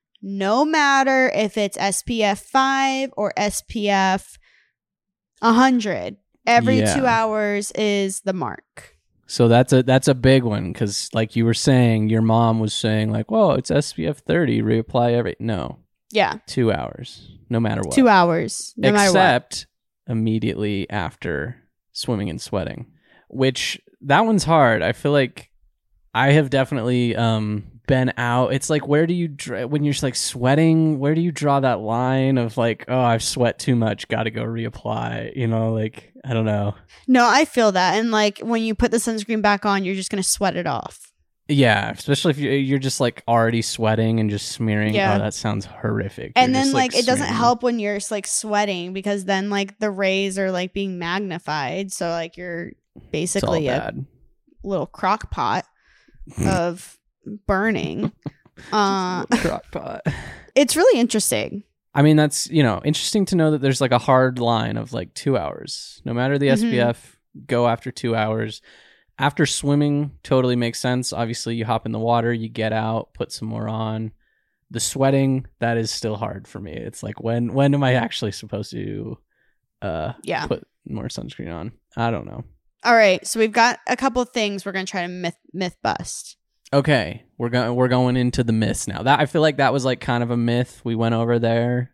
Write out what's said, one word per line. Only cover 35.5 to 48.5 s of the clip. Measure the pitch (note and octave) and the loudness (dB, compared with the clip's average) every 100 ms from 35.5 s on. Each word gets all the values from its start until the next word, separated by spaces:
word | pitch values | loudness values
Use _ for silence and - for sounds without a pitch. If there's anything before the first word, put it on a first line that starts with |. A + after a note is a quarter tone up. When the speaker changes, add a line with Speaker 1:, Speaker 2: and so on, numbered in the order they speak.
| A2+ A2+ | 0 0
Speaker 2:
like, | A2+ A2 - - - | -2 -4 -8 -20 -14
I | C3 | -6
don't | A2+ A2 | -2 0
know. | G#2 G#2 - _ - - | 0 -2 -6 _ -8 2
Speaker 1:
No, | B3+ A#3+ | 4 6
I | C4 | 4
feel | D#4+ B3 A3 | 2 2 2
that. | F#3 F3+ G3+ | 4 2 2
And, | A#3 | 2
like, | G#3+ G#3 - | 2 2 -2
when | A3+ A3+ | -4 -2
you | A3 G#3 | -2 0
put | A#3+ | 2
the | A#3 | 2
sunscreen | A#3+ A3 G3+ A3 | -2 -4 -4 0
back | G#3 G3+ G#3 | 0 2 0
on, | G3 | 0
you're | F#3 F#3+ | -2 -4
just | F3+ | -4
gonna | G3+ | -4
sweat | F#3 - F#3+ E3 | -2 -2 -2 -2
it | E3 | -4
off. | A#2+ - - - _ _ _ - | -6 -8 -16 -20 _ _ _ -2
Speaker 2:
Yeah, | C#3+ A#2+ G#2 A2 | 4 4 4 0
especially | - - C#3+ F3 | -6 -2 0 0
if | C#3+ | 0
you, | C3+ | 0
you're | C#3 C3+ C3+ | 0 0 0
just, | C3+ - | -2 -2
like, | B2 - - | -2 -2 0
already | A#2 A2+ A#2 | 2 4 0
sweating | - - A2 A2 A2+ A2+ | -2 -2 0 2 2 2
and | G#2+ | 0
just | G#2 - | -2 -6
smearing. | - A2 G#2+ G#2+ | -4 -2 0 0
Speaker 1:
Yeah. | G#2+ G2 G2+ | 2 2 0
Speaker 2:
Oh, | |
that | G#2+ | -2
sounds | - A2 G#2 | -4 -4 -6
horrific. | - - A2 A2 F#2+ - A2+ A#3 | -8 -8 -4 -4 -6 -10 -4 0
Speaker 1:
And | B3+ | 2
Speaker 2:
You're | C4 | 2
Speaker 1:
then, | C4+ | 2
Speaker 2:
just, | C4+ | 2
Speaker 1:
like, | B3+ | 0
Speaker 2:
like, | C4 | 0
Speaker 1:
it | B3 | 0
doesn't | C4 D4 | 0 0
Speaker 2:
smearing. | A3+ | 0
Speaker 1:
help | A#3+ B3 | 2 2
when | B3 A#3 | 0 -2
you're, | G#3 G3+ - | -2 -4 -6
like, | G#3+ - | -8 -4
sweating, | - G#3+ | -6 -2